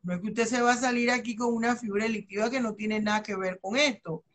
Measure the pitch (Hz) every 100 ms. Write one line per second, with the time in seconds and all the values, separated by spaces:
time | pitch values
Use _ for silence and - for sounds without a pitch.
0 | 175 175 214 220 220 247 240 240 254 240
1 | 240 247 240 220 240 233 233 233 233 202
2 | 220 214 - 196 226 262 233 208 214 214
3 | 214 214 208 196 190 185 190 240 294 220
4 | 170 160 _